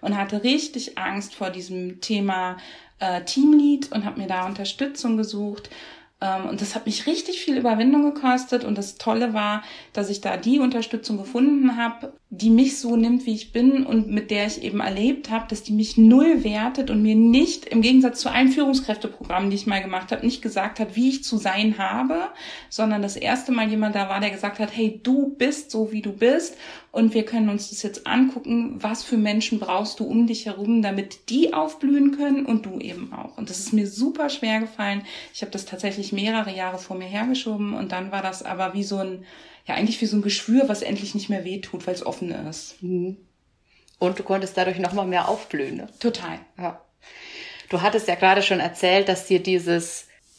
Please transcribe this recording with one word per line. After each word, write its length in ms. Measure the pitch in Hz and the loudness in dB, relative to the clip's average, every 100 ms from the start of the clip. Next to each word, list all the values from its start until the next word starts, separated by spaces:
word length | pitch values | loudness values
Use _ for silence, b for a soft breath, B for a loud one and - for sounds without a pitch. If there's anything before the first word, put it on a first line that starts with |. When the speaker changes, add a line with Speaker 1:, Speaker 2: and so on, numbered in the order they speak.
Speaker 1:
und 160 | 220 202 | -2 -2
hatte 260 | 196 208 | -2 -2
richtig 560 | 233 294 - 254 - - | 0 0 -2 -10 -10 -8
Angst 360 | 190 196 202 | -8 -6 -10
vor 160 | - 190 | -8 -8
diesem 500 | 185 180 180 180 185 | -8 -10 -8 -8 -10
Thema, 560 | - 214 196 185 185 185 B B B _ | -4 0 0 -2 -4 -6 B B B _
äh, 220 | 190 180 | -4 -4
Teamlead 720 | 180 - 285 302 285 277 - | -4 2 6 8 8 4 0
und 120 | 220 | -4
habe 160 | 196 - | -4 -6
mir 80 | 190 | -4
da 180 | 185 208 | -4 -4
Unterstützung 720 | 202 196 - 277 277 247 220 | -6 -8 -4 -4 -2 -2 0
gesucht. 540 | 214 208 208 202 - B B B B _ | 0 -4 -6 -8 -14 B B B B _
Ähm, 280 | 196 190 190 | -4 -4 -4
und 120 | 202 | -6
das 140 | 202 | -6
hat 120 | 220 220 | -6 -4
mich 200 | 208 - | -4 -2
richtig 340 | 339 - 359 | -2 -4 -6
viel 160 | - 262 | -2 0
Überwindung 560 | 240 220 240 294 294 | 2 4 4 6 4
gekostet. 500 | 294 262 254 254 247 | 2 2 0 0 -2
Und 140 | 240 208 | -2 -4
das 180 | 202 - | -6 -6
Tolle 380 | - 220 240 | -2 0 0
war, 280 | 214 208 214 B B B | -2 -2 -4 B B B
dass 180 | - 196 | -6 -4
ich 100 | 202 | -4
da 160 | 196 185 | -4 -4
die 220 | 214 277 | 2 4
Unterstützung 600 | 254 240 226 226 - 214 | 4 0 -4 -6 -6 -6
gefunden 580 | 196 240 269 285 262 233 | -4 2 4 6 4 2
habe, 360 | 233 - - - _ | -4 -4 -12 -16 _
die 200 | 180 214 | 0 6
mich 300 | 226 269 - | 8 8 2
so 160 | 233 233 | 0 2
nimmt, 300 | 226 247 240 | 4 2 0
wie 80 | |
ich 180 | 214 - | -4 -4
bin 340 | 233 254 269 269 | 4 6 6 4
und 240 | 226 202 | 2 2
mit 220 | 208 208 | -2 -2
der 140 | 208 208 | -2 -2
ich 160 | - | -4
eben 180 | - 202 | -6 -4
erlebt 500 | 190 196 226 269 - | -2 0 0 0 -2
habe, 160 | 220 233 | -6 -4
dass 140 | 220 | -8
die 100 | - | -2
mich 240 | 214 214 - | 0 2 8
null 460 | 220 254 320 320 | 10 10 8 6
wertet 480 | 220 208 226 262 262 | 2 -2 -2 -2 -2
und 100 | 214 | 2
mir 140 | 214 | 4
nicht, 520 | 220 226 247 349 - - | 6 8 8 6 0 0
im 140 | 226 | 2
Gegensatz 380 | 226 262 262 240 | 6 8 6 2
zu 100 | - | 0
allen 200 | - 262 | 4 4
Führungskräfteprogrammen, 1040 | 262 277 262 - 208 220 - - 180 196 | 4 2 2 0 -4 -6 -10 -4 -2 0
die 60 | 202 | -2
ich 100 | - | -2
mal 160 | 202 | -4
gemacht 280 | 190 185 185 | -2 -8 -6
habe, 160 | 220 233 | -2 -2
nicht 160 | - | -2
gesagt 380 | 226 196 202 - | -6 -4 -4 -4
hat, 160 | 214 - | -4 2
wie 140 | 254 | 2
ich 120 | 269 | 2
zu 140 | - 220 | -2 -2
sein 420 | 208 190 214 208 | 0 2 2 2
habe, 520 | 190 208 262 330 370 B B B B | -2 0 0 -2 -4 B B B B
sondern 320 | - 220 208 | -2 0 0
das 120 | 202 | -2
erste 380 | 202 202 262 - | -4 -2 -2 0
Mal 160 | 247 220 | 0 0
jemand 260 | 220 214 | 0 0
da 140 | 208 196 | 0 -2
war, 100 | 196 | -2
der 120 | 208 | -4
gesagt 280 | 196 202 202 | -4 -6 -4
hat, 180 | 214 226 | -6 0
"Hey, 240 | 220 214 | -2 -2
du 360 | - 269 277 - | 0 2 0 0
bist 340 | 254 294 - | -2 -2 -6
so, 220 | 220 214 | -4 -4
wie 100 | 214 | -4
du 80 | 208 | -6
bist 460 | 202 233 302 320 - B B B | 2 4 4 0 -12 B B B
und 240 | - 226 | 2 2
wir 100 | 220 | 2
können 260 | 220 233 214 | -2 0 0
uns 200 | 202 - | 0 -6
das 140 | - | -8
jetzt 200 | 202 - | -8 -8
angucken, 760 | - 247 262 254 - 233 233 - | -2 2 4 2 -2 -2 -2 -4
was 220 | 214 226 | -6 -6
für 120 | - 233 | -2 0
Menschen 440 | 214 214 220 214 | 2 0 0 -2
brauchst 400 | - 185 214 - | -2 -2 -2 -6
du 40 | |
um 220 | 220 226 233 | -2 2 2
dich 200 | 220 220 | 0 -6
herum, 360 | 190 208 233 | -6 2 2
damit 460 | 202 196 196 - - | 2 -2 -6 -10 -4
die 240 | 240 330 | 2 2
aufblühen 640 | 311 311 - 277 285 277 285 | 2 -2 -2 2 4 4 4
können 300 | 285 269 247 | 0 0 2
und 200 | 220 202 | 0 -2
du 140 | 185 | -10
eben 320 | - 175 - | -10 -10 -12
auch." 260 | - - - | -14 -14 -12
Und 100 | 214 | -10
das 120 | 185 | -8
ist 120 | - | -2
mir 140 | 214 202 | 0 0
super 420 | 202 269 330 294 | -2 -4 -2 -4
schwer 300 | 277 220 220 | -2 -2 -2
gefallen. 440 | 220 - 202 202 202 B B | -2 -6 -4 -4 -8 B B
Ich 100 | - | -12
habe 100 | 202 | -10
das 140 | 190 - | -10 -10
tatsächlich 460 | 185 202 196 196 | -8 -6 -6 -6
mehrere 380 | 202 208 220 208 | -4 -2 -2 -4
Jahre 260 | 190 185 185 | -6 -8 -8
vor 180 | - 185 | -10 -10
mir 100 | 185 | -8
hergeschoben 680 | 202 233 254 - 208 208 | -6 -2 -2 -4 -4 -4
und 180 | - 196 | -4 -6
dann 180 | 180 190 | -8 -6
war 120 | 196 | -6
das 200 | 190 185 | -6 -8
aber 320 | - 180 185 | -10 -6 -4
wie 80 | 190 | -4
so 140 | 196 196 | -4 -4
ein, 260 | 190 185 B B B B - | -6 -8 B B B B -8
ja, 80 | |
eigentlich 260 | - 220 233 | -2 0 0
wie 60 | 220 | 0
so 100 | 208 | 0
ein 60 | |
Geschwür, 460 | 202 196 - 240 269 | 0 -2 2 4 4
was 140 | 208 | 0
endlich 320 | - 202 - | -2 -6 -4
nicht 160 | 208 - | -8 -4
mehr 140 | 196 | -6
wehtut, 420 | 180 190 - 175 - | -4 -8 -8 -10 -6
weil's 180 | 180 | -6
offen 260 | - - 175 | -6 -6 -6
ist. 520 | - 151 160 - - | -6 -8 -12 -16 -12
Speaker 2:
Mhm. 340 | 180 180 180 196 _ _ _ _ _ b b _ | -4 -2 -4 -8 _ _ _ _ _ b b _
Und 200 | 180 180 | -2 -2
du 40 | |
konntest 340 | 196 196 190 - | -2 -2 -2 -2
dadurch 220 | 185 180 | -2 0
noch 140 | 175 | -2
mal 140 | 196 190 | -2 0
mehr 220 | 180 - | 0 0
aufblühen, 480 | 214 - 156 135 - | -2 -4 -6 -6 -6
ne? 120 | - - | -12 -4
Speaker 1:
Total. 380 | 240 226 175 160 - - | -4 -4 -10 -12 -16 -10
Speaker 2:
Ja. 220 | 180 - _ _ B B B B B B B | -10 -10 _ _ B B B B B B B
Du 100 | 180 | 0
hattest 280 | 190 214 220 | 2 0 0
ja 60 | |
gerade 280 | 175 190 196 | 2 4 4
schon 180 | 185 185 | 4 0
erzählt, 480 | 170 - 185 190 196 | -2 0 2 4 4
dass 180 | 180 - | 0 2
dir 160 | 185 | 0
dieses 680 | 180 180 170 170 170 - - b _ | 2 0 2 -2 -2 -12 -16 b _